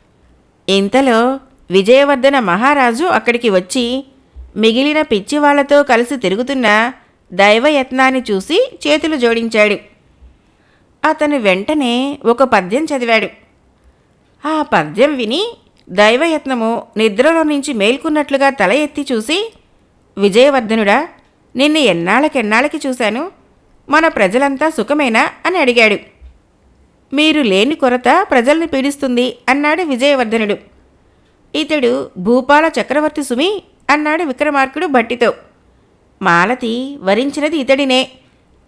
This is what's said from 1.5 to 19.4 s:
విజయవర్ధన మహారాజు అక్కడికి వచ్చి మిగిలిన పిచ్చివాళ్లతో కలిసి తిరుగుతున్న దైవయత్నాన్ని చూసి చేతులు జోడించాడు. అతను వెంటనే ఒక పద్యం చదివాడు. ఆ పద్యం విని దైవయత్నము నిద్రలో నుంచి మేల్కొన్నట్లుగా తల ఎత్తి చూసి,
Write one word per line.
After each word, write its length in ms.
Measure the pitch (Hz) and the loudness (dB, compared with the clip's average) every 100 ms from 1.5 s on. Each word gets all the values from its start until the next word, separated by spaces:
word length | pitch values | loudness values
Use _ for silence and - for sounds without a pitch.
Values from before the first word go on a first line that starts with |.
| _ _ | _ _
విజయవర్ధన 680 | 180 196 262 285 269 262 277 | 0 4 4 4 2 2 2
మహారాజు 640 | 196 180 262 285 247 233 | 0 0 2 2 0 0
అక్కడికి 460 | 359 262 233 233 233 | -2 0 0 -2 2
వచ్చి 540 | 190 185 262 240 262 277 _ _ - - - | 0 0 -4 -2 -4 -8 _ _ -20 -14 0
మిగిలిన 460 | 220 233 285 302 | 0 2 0 0
పిచ్చివాళ్లతో 800 | 302 208 202 294 294 285 277 285 | 0 -2 -2 0 2 2 2 2
కలిసి 340 | 285 233 240 277 | 4 0 0 -4
తిరుగుతున్న 760 | 185 196 247 269 226 214 233 254 _ _ _ | -2 -2 -2 -2 2 2 0 -6 _ _ _
దైవయత్నాన్ని 880 | 175 202 220 285 294 262 262 262 262 247 | 2 4 4 2 0 -2 0 0 0 -2
చూసి 480 | 190 196 349 523 - 294 | -4 -2 0 -2 -4 -2
చేతులు 300 | 302 320 302 | 0 0 0
జోడించాడు. 640 | 240 233 226 220 208 196 - _ _ _ - _ _ _ _ _ _ _ 302 | 0 0 0 2 2 0 -8 _ _ _ -20 _ _ _ _ _ _ _ -4
అతను 280 | 311 302 285 | 0 -2 0
వెంటనే 800 | 202 185 214 311 254 240 277 285 | 0 0 -2 -2 0 -2 -4 -4
ఒక 180 | 226 240 | -2 0
పద్యం 420 | 254 220 180 240 | 2 2 0 -4
చదివాడు. 440 | 311 277 240 220 196 - _ _ _ _ _ _ _ _ _ _ 294 | -2 -4 0 0 -2 -10 _ _ _ _ _ _ _ _ _ _ -6
ఆ 140 | 311 | -4
పద్యం 520 | 294 196 151 160 285 | -2 -2 -2 0 0
విని 380 | 269 214 294 453 453 _ _ - | 0 -4 -4 -6 -10 _ _ -8
దైవయత్నము 920 | 180 214 240 330 302 269 247 226 233 - 202 | 2 2 4 0 -2 -4 -4 -2 -4 -6 -2
నిద్రలో 460 | 220 202 285 330 | 0 2 2 2
నుంచి 300 | 311 285 277 | 0 -2 -4
మేల్కొన్నట్లుగా 800 | 233 202 277 330 302 294 277 277 | 0 0 0 -2 -2 -2 0 0
తల 220 | 269 185 | 2 0
ఎత్తి 340 | 262 294 - 269 | 0 -2 -6 -4
చూసి, 400 | 233 214 339 | -4 -2 -4